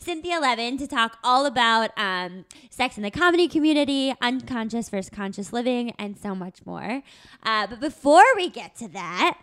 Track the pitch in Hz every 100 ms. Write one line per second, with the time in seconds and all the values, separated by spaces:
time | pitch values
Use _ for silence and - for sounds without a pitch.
0 | - 330 349 339 269 226 240 262 285 269
1 | 226 - 247 254 285 247 233 226 220 -
2 | 196 185 180 185 - - 247 - 254 -
3 | 208 269 349 349 339 320 311 294 285 277
4 | 269 - 240 262 233 247 220 233 - 196
5 | - - 196 202 196 240 240 247 240 -
6 | 202 202 202 190 185 - - 175 196 269
7 | - - - - 220 220 196 226 285 -
8 | 277 320 480 427 349 233 180 - 220 185
9 | 175 180 330 294